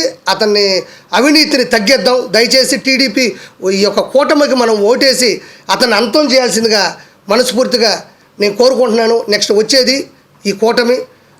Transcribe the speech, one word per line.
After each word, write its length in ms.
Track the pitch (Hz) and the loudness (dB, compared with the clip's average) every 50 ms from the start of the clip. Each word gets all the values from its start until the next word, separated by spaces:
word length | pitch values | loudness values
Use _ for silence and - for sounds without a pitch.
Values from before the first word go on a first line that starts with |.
| 330 539 - - _ 180 | -2 -4 -6 -6 _ -6
అతన్ని, 340 | 190 - 220 208 208 208 202 196 190 175 - - - - - _ 175 208 | -2 -2 0 0 0 0 0 0 -2 -2 -4 -8 -16 -20 -10 _ -2 2
అవినీతిని 460 | 254 311 302 311 294 302 294 262 240 247 240 | 2 4 4 2 2 2 0 0 0 0 0
తగ్గిద్దాం. 440 | 226 196 202 269 226 185 254 254 254 220 196 175 | 0 2 2 0 2 2 0 0 0 -2 0 0
దయచేసి 420 | 220 240 226 - 262 247 - 277 226 - | 0 2 2 2 0 0 0 -2 -2 -2
టీడీపీ 400 | 269 262 247 269 240 196 262 254 208 - - - - - - 185 190 196 196 | -2 0 0 0 0 0 -2 -2 -2 -4 -8 -16 -20 -16 -6 -4 -4 -2 0
ఈ 20 | 202 | 0
యొక్క 140 | 196 - 214 - - - | 0 0 -2 -4 0 0
కూటమికి 420 | 262 294 - 311 294 285 233 262 247 | 0 2 2 2 2 2 2 2 0
మనం 140 | 233 226 220 208 202 214 | 2 0 0 2 2 0
ఓటేసి 400 | 262 220 277 269 240 - 247 220 170 - - - - - _ - 190 | 2 2 2 0 0 0 0 -2 -2 -4 -8 -16 -20 -16 _ -6 -2
అతన్ని 220 | 202 254 240 220 202 | 0 0 0 2 0
అంతం 260 | 247 214 - 302 302 240 | 0 0 0 0 0 2
చేయాల్సిందిగా 520 | 254 262 247 226 190 226 226 220 220 202 185 170 - - - - _ _ _ 196 | 2 2 2 2 0 0 0 0 0 0 0 -2 -6 -10 -18 -20 _ _ _ -2
మనస్ఫూర్తిగా 600 | 208 247 247 254 196 240 254 196 240 220 226 208 180 - - - - _ _ _ _ - | 0 0 0 0 0 -2 -2 0 0 0 0 0 -2 -4 -8 -16 -20 _ _ _ _ -4
నేను 140 | 202 208 202 - | -2 -2 0 2
కోరుకుంటున్నాను. 560 | - 262 262 220 254 233 214 233 226 226 233 226 - 208 208 | 2 2 2 2 0 0 0 0 0 0 0 0 0 -2 -2
నెక్స్ట్ 180 | 202 - - 208 208 | -2 0 0 0 0
వచ్చేది 360 | 220 214 269 262 254 254 262 277 - - - _ _ _ _ _ - | 0 2 0 0 2 0 -2 -4 -6 -10 -16 _ _ _ _ _ -6
ఈ 60 | 202 196 196 | -6 -4 -2
కూటమి. 340 | 220 233 233 247 233 240 254 - - - - _ _ _ _ | -2 0 0 0 0 0 -2 -2 -4 -10 -18 _ _ _ _